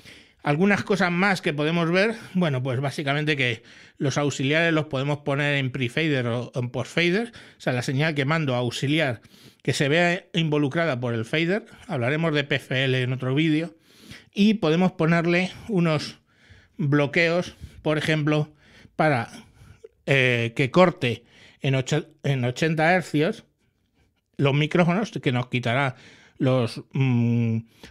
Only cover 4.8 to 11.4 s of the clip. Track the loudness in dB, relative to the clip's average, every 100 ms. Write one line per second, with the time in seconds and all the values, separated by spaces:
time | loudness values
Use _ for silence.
4.8 | 0 -4 -4 -4 -4 -2 -2 -2 -2 -4
5.8 | -4 -2 0 0 -2 -4 -6 -6 -6 -6
6.8 | -4 -2 0 0 -4 -10 -20 -8 -4 -4
7.8 | -2 -2 0 0 0 0 0 -2 -2 -2
8.8 | -2 0 0 -4 -12 -20 -20 _ -4 0
9.8 | 2 2 2 0 -4 -4 0 0 0 0
10.8 | -2 -2 -4 -4 -2 -2